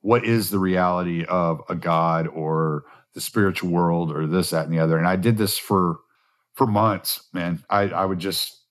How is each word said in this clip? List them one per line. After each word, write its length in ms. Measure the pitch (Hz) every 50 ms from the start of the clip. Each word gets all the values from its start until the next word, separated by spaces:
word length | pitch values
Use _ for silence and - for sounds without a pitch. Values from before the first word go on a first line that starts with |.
what 240 | - 101 117 120 113
is 260 | 113 117 113 101 92
the 80 | 98 98
reality 680 | 92 92 92 90 90 90 90 90 90 87 85 82 82
of 360 | 80 90 90 87 85 82 76 - -
a 60 | 95
God 520 | 82 - 87 82 82 82 82 82 82 80 80
or 560 | - 80 78 78 80 80 80 80 76 73 - - - - _ _ _
the 60 | -
spiritual 500 | - - - 113 101 95 87 - - 90
world 420 | 85 87 87 85 85 85 85 80
or 140 | 76 76 78
this, 240 | 78 82 92 87 -
that, 160 | 85 80 78
and 60 | 78 82
the 40 | 80
other? 200 | 80 80 82 80
And 80 | 82 90
I 80 | 92
did 200 | 92 92 117 117 107
this 200 | 107 98 - -
for, 400 | - - 104 95 90 87 82 - _ _ _ _ _ _ _ _ _ _ _
for 120 | - 139
months, 600 | 117 104 101 110 110 101 90 - - - - - _
man. 320 | - 90 85 87 87 80 - _
I, 120 | 101 101 101 95
I 160 | 85 85 95
would 140 | 95 95 87
just 420 | 82 98 85 - - - - _ _ _